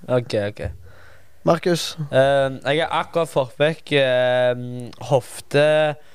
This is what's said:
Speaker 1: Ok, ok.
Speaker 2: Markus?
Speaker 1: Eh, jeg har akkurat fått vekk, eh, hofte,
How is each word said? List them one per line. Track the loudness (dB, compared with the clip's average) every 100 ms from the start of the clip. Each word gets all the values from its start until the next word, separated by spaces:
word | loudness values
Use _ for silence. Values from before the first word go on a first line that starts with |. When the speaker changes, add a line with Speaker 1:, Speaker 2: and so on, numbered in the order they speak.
| -2
Speaker 1:
Ok, | -2 0 -2 -2
ok. | -4 -8 -10 -16 -20 -20 -20 -20 -4
Speaker 2:
Markus? | 0 0 2 -2 -2 -8 0
Speaker 1:
Eh, | 4 4 4 2 -2 -2
jeg | 0
har | 0 -2
akkurat | -2 -2 0
fått | 0 -2 0
vekk, | 0 0 -2
eh, | 2 4 2 2 2 2 0 -4 -10 -12 -12
hofte, | 0 0 0 -10 -2 2 4 4 2 -2 -12